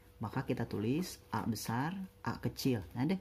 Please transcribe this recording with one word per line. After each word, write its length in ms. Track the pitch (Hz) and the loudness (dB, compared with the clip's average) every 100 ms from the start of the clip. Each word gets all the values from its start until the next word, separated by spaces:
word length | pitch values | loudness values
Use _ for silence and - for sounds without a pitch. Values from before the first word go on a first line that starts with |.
| - - | -18 -6
maka 240 | 110 127 | -2 -2
kita 240 | 139 120 117 | 0 0 0
tulis 560 | 101 110 147 185 - - | 0 2 2 0 -6 -4
A 160 | 220 - | -2 0
besar, 480 | 220 - 117 151 196 190 - - | -2 0 0 0 -2 -8 -6 -6
A 80 | - | -2
kecil. 480 | 123 - 139 117 - - | -4 0 2 2 0 0
Nah 80 | 143 | 2
deh, 80 | 190 | 2